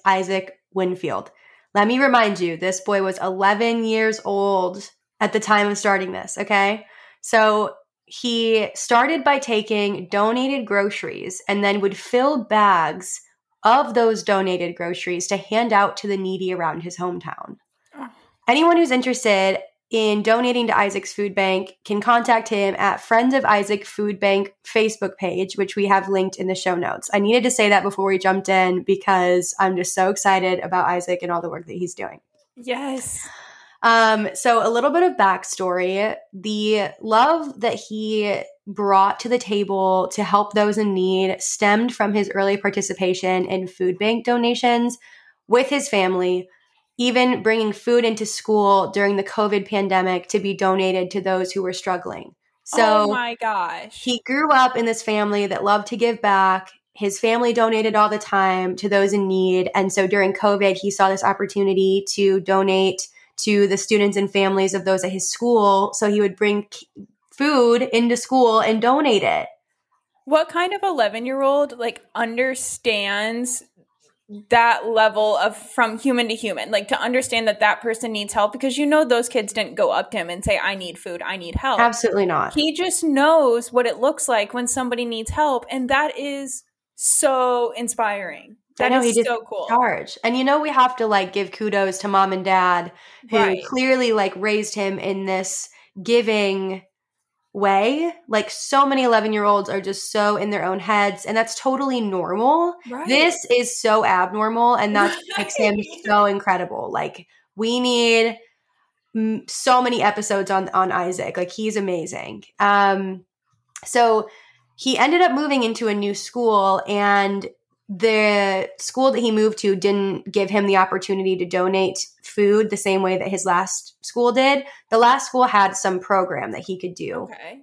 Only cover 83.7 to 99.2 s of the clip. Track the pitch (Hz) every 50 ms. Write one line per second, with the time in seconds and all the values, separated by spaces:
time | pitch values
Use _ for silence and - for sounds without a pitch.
83.7 | 240 247 240 233 160 - 240 294 302 - - 277 240 208 208 208 240 247 247 240
84.7 | - 269 247 240 240 240 247 233 233 220 226 - - 302 302 294 254 240 - -
85.7 | 269 269 247 247 269 277 302 302 - - 277 285 277 277 277 254 - - - _
86.7 | _ _ _ _ _ - - - - - 311 269 269 254 254 247 247 240 240 226
87.7 | - 220 240 220 - - 226 208 202 202 190 170 147 - - - - _ _ _
88.7 | _ - 247 254 254 262 240 233 214 233 226 247 240 226 - - 214 190 147 -
89.7 | 233 247 247 214 156 - - - - - - 233 247 254 262 269 285 302 302 302
90.7 | 277 262 254 254 254 - 226 214 208 196 190 185 - 202 196 185 - - 220 214
91.7 | 202 196 196 190 185 - - 202 196 196 190 190 190 185 185 190 190 185 180 180
92.7 | 180 175 170 170 - - - - - - - - 220 208 202 196 190 180 - -
93.7 | 262 254 262 262 262 254 247 233 220 214 196 190 - 180 202 214 208 214 208 208
94.7 | - 208 196 196 190 - - 190 190 190 196 190 190 185 185 185 - - - -
95.7 | _ _ _ _ _ 190 175 226 233 240 214 226 214 208 202 196 190 190 190 190
96.7 | 190 185 - _ _ _ _ _ _ _ _ _ _ _ _ _ - 196 202 196
97.7 | 196 196 208 240 277 311 339 339 339 - _ - 220 214 214 - - - - -
98.7 | 277 269 285 277 277 262 254 240 226 220